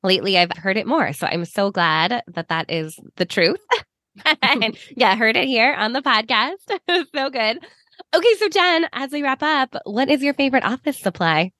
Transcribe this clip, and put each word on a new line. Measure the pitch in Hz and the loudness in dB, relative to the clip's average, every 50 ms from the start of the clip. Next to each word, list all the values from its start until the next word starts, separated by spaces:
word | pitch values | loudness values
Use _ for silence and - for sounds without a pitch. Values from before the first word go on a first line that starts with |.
lately | - 190 190 180 110 202 190 180 | 2 2 2 2 2 2 2 2
I've | 175 175 | 2 2
heard | 208 - 165 196 190 | -2 -6 -4 -2 -2
it | 220 - | -2 -2
more. | 220 285 320 220 - | 0 0 0 0 -2
So | 147 - 175 | -4 -4 -4
I'm | - - 170 170 | -4 -4 -4 -6
so | - - - 202 202 | -6 -2 -2 -2 -2
glad | - 185 170 165 156 156 165 185 247 240 - - | 0 0 2 2 2 2 0 0 -2 -4 -6 -8
that | 170 170 165 - | -10 -10 -6 -4
that | 165 165 160 - | -4 -4 -4 -4
is | 170 165 156 156 - - - - _ | -4 -6 -6 -8 -12 -18 -20 -20 _
the | - - | -6 -4
truth. | - - 208 170 175 302 - _ _ | -2 0 2 2 2 0 -2 _ _
<laughs> | 480 427 - _ _ _ _ _ _ - - 311 302 _ | -2 -2 -2 _ _ _ _ _ _ -2 0 0 0 _
And | - 247 277 254 226 220 220 - - - - | 2 0 0 0 0 -4 -4 -8 -18 -18 0
yeah, | - 240 202 190 | 2 4 4 4
heard | 220 233 220 226 | 4 2 2 2
it | 247 269 | 2 0
here | 262 262 226 226 269 | 0 2 2 2 2
on | 294 - 214 214 240 | 2 0 -2 -2 -2
the | 269 | -2
podcast. | 269 285 240 214 220 220 254 214 233 285 370 392 _ - 427 359 _ | 0 2 0 0 0 0 0 0 0 -2 -4 -10 _ -8 -8 -6 _
<laughs> | - 349 349 302 _ - | -2 -2 -2 -2 _ -6
So | 285 269 277 | -4 -4 -4
good. | 262 240 220 214 226 349 - - _ _ _ _ _ - - _ - | -2 -2 -2 -2 -2 -4 -10 -20 _ _ _ _ _ -20 -8 _ 0
Okay. | 349 339 480 440 - | 4 4 4 4 4
So | 427 392 | 0 0
Jen, | - 392 359 359 339 330 330 311 | 2 2 2 2 2 2 0 -2
as | - 247 269 262 | -4 -8 -8 -6
we | 285 294 | -6 -4
wrap | 285 269 269 - | -2 -2 -2 -2
up, | 294 302 311 277 262 254 - - - | -2 0 0 0 0 -2 -4 -12 -10
what | - 208 233 269 269 | -6 -2 -2 2 2
is | - 254 | 2 2
your | 269 285 277 | 2 -2 0
favorite | - 277 269 254 254 - | 0 -2 0 0 0 0
office | - 240 254 _ 302 269 - | 0 -4 -2 _ -6 -6 -2
supply? | - 196 - - 180 165 156 156 170 185 _ | -4 -6 -2 0 0 0 2 2 0 -2 _